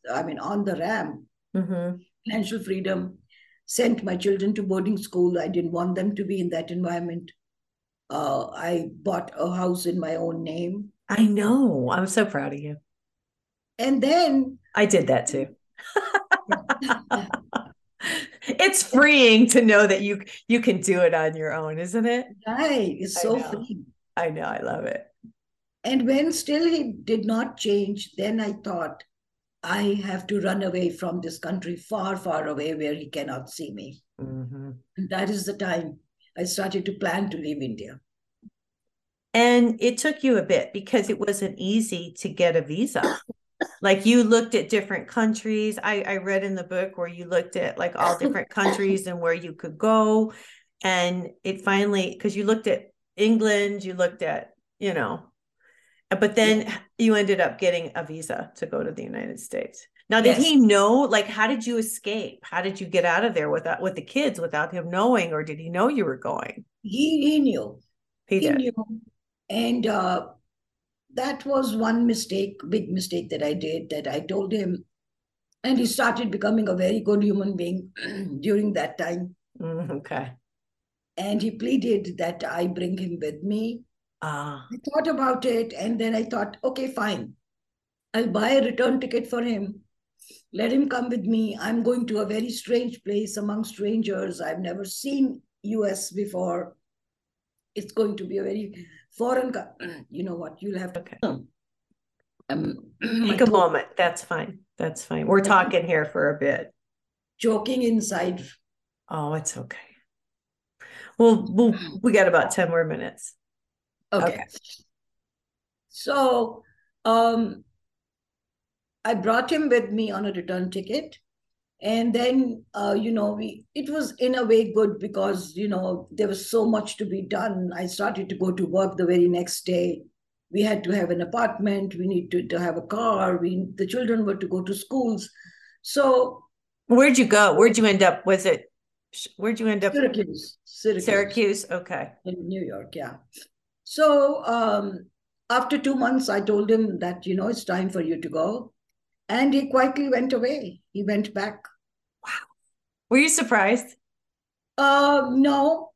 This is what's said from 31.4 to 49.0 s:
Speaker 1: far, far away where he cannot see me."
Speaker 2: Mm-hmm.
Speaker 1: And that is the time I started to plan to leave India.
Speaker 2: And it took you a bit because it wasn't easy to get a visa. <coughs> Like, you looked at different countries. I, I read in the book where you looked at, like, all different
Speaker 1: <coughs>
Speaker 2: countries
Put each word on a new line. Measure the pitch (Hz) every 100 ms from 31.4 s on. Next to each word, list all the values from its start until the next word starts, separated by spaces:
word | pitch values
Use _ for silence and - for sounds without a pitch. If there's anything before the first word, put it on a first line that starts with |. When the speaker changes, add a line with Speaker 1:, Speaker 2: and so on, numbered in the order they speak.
| 165 185 165 175
Speaker 1:
far, | - 214 190 185
far | 185 156 151
away | 143 151
where | 156 147
he | 151 143
cannot | 151 139 131 135
see | - 101
me." | 101 92 - _ -
Speaker 2:
Mm-hmm. | 135 131 127 135 139 127 _ -
Speaker 1:
And | 185
that | 185 196
is | 208 190
the | 196
time | 190 165 160 151 _ _ _ -
I |
started | 180 - 190 190 185
to | 190
plan | 190 180 196
to | 160
leave | 151 147
India. | 131 107 107 135 _ _ _ _ 220 _ _ _ _ _ _ _ _
Speaker 2:
And | 226 240 247 233 226
it | 240 240
took | 311 302
you | 262 220
a |
bit | - 180 -
because | 202 196 240 202
it | 208
wasn't | 208 196 190 -
easy | 185 220 220 175 170 -
to | 196
get | 151 175 165
a |
visa. | 143 160 277 - - 302 -
<coughs> | - _ - - -
Like, | 202 190 208
you | 240
looked | 220 226 233
at | 208 -
different | 214 196 190 -
countries. | - 220 220 220 214 214 214
I, | - 208
I | - 196
read | 190 196
in | 196
the | 190
book | 175 185 190 190
where | 175
you | 170 175
looked | 175 170 185
at, | - -
like, | 175 170
all | 175 170
different | 277 190 -
Speaker 1:
<coughs> | -
Speaker 2:
countries | 196 196 196 190